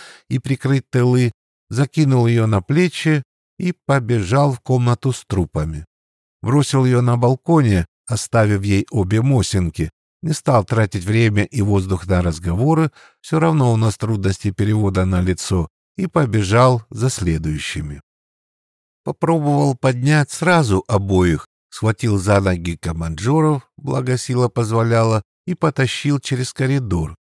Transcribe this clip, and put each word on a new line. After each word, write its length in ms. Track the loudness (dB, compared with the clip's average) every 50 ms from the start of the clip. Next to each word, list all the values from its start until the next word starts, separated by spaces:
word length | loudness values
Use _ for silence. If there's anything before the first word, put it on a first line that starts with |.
| -20 -20 -20 -20 _ -6
и 100 | -6 -4
прикрыть 500 | -4 -4 -4 -2 0 0 0 0 -2 _
тылы, 420 | 0 0 2 2 2 2 2 0 -2 _ _ _ _ _ _ -6
закинул 560 | -4 -2 -2 0 0 0 2 2 4 2 2
ее 220 | 2 2 2 2
на 140 | 2 0 0
плечи 600 | 0 0 0 0 0 0 -2 -4 -2 0 0 0 -2 _ _ _ _ _ _ -8
и 140 | -6 -6 -6 _ _
побежал 680 | 0 0 0 0 0 -2 -2 0 0 2 2 2 0 0
в 80 | -4
комнату 500 | -4 -2 0 0 2 0 0 0 -2 -4
с 120 | -4 -6 -8
трупами. 600 | -6 -2 -2 -2 -2 -4 -6 -6 -6 -6 -10 -12 -14 _ _ _ _ _ _ _ _ _ _
Бросил 440 | -4 0 0 0 2 2 2 2 2
ее 160 | 2 2 2
на 160 | 2 2 2
балконе, 680 | 2 2 2 0 0 _ 2 2 4 4 4 2 2 0 -2 _ _ _
оставив 560 | -8 -8 -8 -4 -2 0 2 2 2 2 0 0
ей 240 | 0 0 0 0 0
обе 320 | -2 -2 0 0 0 0
мосинки, 720 | 2 2 2 2 0 0 0 -2 -2 -2 -2 -4 -6 -6 -8 _ _ _ _ _ -6
не 100 | -6 -6
стал 320 | -4 0 0 2 2 0
тратить 380 | 0 0 0 0 -2 -2 -6 -4
время 400 | -2 0 2 2 2 2 0 -2
и 180 | -2 -2 -2
воздух 460 | 0 0 0 0 0 -2 -4 -4 -2
на 160 | 0 0 0 0
разговоры, 680 | 0 -2 -4 -4 -4 -2 0 0 2 2 2 0 0 -4 -8 -20 _ _ _
все 180 | -8 -4 -2 0
равно 320 | 2 2 2 2 2 2
у 60 | 2
нас 180 | 2 2 0 -2
трудности 520 | -2 -4 -4 -2 -2 -2 -2 -2 -2 -4 -6
перевода 560 | -4 -2 0 0 0 0 0 0 0 0 0
на 160 | 0 0 0
лицо, 460 | 0 0 -2 -4 -4 -2 -2 -2 -2 -4 _ _ _ _ _
и 100 | -6 -6
побежал 760 | -2 0 0 0 0 0 -2 0 2 2 4 4 4 2 0 -4 -8
за 200 | -8 -4 -4 -4
следующими. 920 | -4 -2 -2 -2 -2 -2 -2 -4 -6 -6 -8 -10 -10 -8 -10 -10 -12 -14 -18 _ _ _ _ _ _ _ _ _ _ _ _ _ _ _ _ _ _ _ -10
Попробовал 720 | -10 -6 -2 0 0 0 2 2 0 2 2 2 0 0
поднять 540 | 0 0 -2 0 0 2 2 4 2 2 0
сразу 520 | -4 -4 0 2 2 4 4 2 0 0 0 0
обоих, 580 | -2 -2 0 2 2 2 4 4 2 0 -4 -8 _ _ _ _
схватил 480 | -8 -4 -2 -2 -2 -2 -2 -2 -2
за 240 | 0 2 2 2 2
ноги 340 | 2 2 0 -2 -4 -6 -8
команджоров, 960 | -6 -6 -8 -6 -6 -6 -6 -6 -4 -2 0 2 2 2 2 0 -2 -6 _ _
благо 400 | -12 -8 -6 -4 -4 -2 -2 -4
сила 320 | -4 -4 -2 -2 0 0 0
позволяла, 720 | 0 -2 -2 0 0 0 0 2 2 2 2 2 0 0 -2 _ _ _ _
и 80 | -8 -4
потащил 640 | -2 -2 -2 0 0 -2 -2 -2 -2 -2 -2 -2 -2
через 320 | -2 -4 -6 -4 -6 -6
коридор. 640 | -6 -4 -2 -2 0 -2 -2 -2 -2 -2 -4 -4 -8 -14 _ _ _